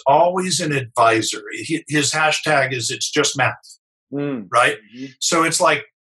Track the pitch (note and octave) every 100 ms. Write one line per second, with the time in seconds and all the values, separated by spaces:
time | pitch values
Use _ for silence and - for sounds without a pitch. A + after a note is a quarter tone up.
0 | C3+ D3 F3 F#3 F#3 D#3 D#3+ C#3 A2+ -
1 | A2+ A2+ G#2+ A2 G#2+ A2 G#2+ D#3 - D3
2 | C#3+ D#3 D#3 D3+ D#3 C#3+ C3 B2+ A2 A2+
3 | - D3 C#3+ C#3 A#2+ - - - _ _
4 | _ C#3 C#3+ C3 F#2 A#2 B2+ A2 G#2+ A#2+
5 | C3+ - - E3+ D#3+ - E3 D3 - _